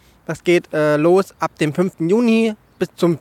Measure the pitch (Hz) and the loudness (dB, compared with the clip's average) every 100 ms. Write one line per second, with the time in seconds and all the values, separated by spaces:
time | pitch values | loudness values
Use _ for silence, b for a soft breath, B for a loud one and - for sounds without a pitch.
0 | b b - 156 175 175 - 156 151 147 | b b -14 -6 0 0 0 -2 0 2
1 | 165 190 190 - 160 - 151 160 185 - | 2 2 0 -6 -8 -4 -4 -2 -4 -4
2 | 165 220 233 226 226 214 _ - 180 - | -2 0 2 2 0 -6 _ -10 -10 -2
3 | 175 156 | -2 -2